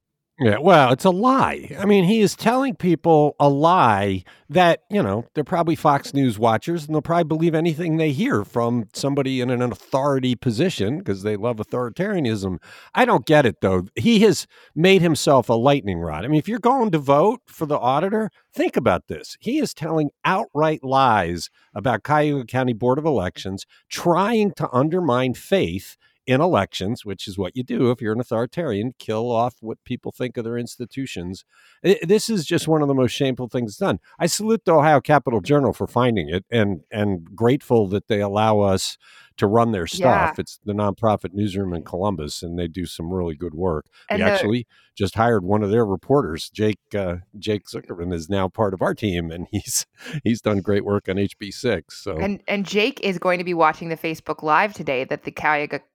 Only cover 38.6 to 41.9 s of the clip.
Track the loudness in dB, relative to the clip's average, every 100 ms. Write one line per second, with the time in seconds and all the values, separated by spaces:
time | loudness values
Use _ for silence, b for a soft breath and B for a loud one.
38.6 | 4 2 -2 -10 b b b -2 2 2
39.6 | 2 0 -4 0 2 4 2 -4 -10 -10
40.6 | -6 -2 -2 0 0 0 -4 -4 -4 -4
41.6 | -4 -6 -6